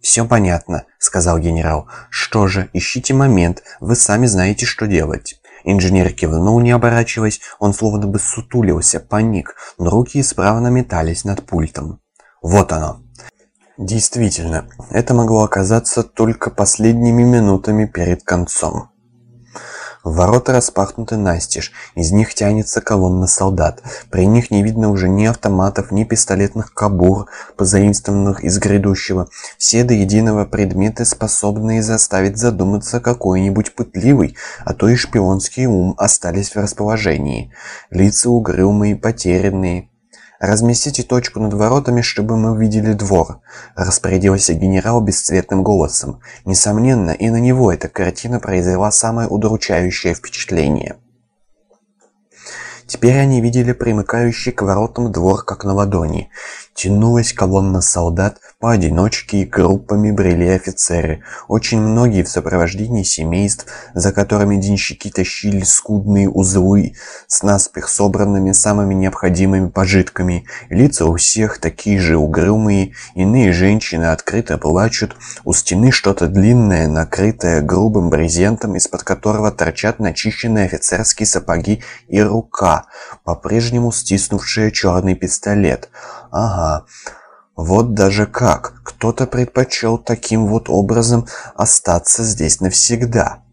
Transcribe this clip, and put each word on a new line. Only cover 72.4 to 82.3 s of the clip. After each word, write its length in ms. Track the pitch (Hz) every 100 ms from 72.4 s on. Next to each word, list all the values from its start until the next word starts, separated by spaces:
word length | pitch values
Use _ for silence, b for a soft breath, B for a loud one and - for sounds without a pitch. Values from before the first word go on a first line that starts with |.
| 85 107 107 98 95 B B
иные 380 | - 92 123 110
женщины 540 | 87 95 107 - 85 82
открыто 520 | 80 - 101 117 76
плачут. 580 | - 82 110 - 104 - B B
У 100 | -
стены 380 | - - 90 123
что-то 360 | 139 98 98 85
длинное, 600 | 95 98 123 107 90 80
накрытое 720 | 78 80 - 101 123 87 82
грубым 480 | 73 87 110 107 87
брезентом, 640 | 73 82 80 95 110 107 92
из-под 260 | - 90
которого 480 | - 92 107 107 107
торчат 480 | - - - 107 110
начищенные 680 | 104 80 110 - 120 110 95
офицерские 600 | 80 - 92 110 - 107
сапоги 560 | 92 - 85 85 107 B B B
и 140 | 95
рука, 640 | 104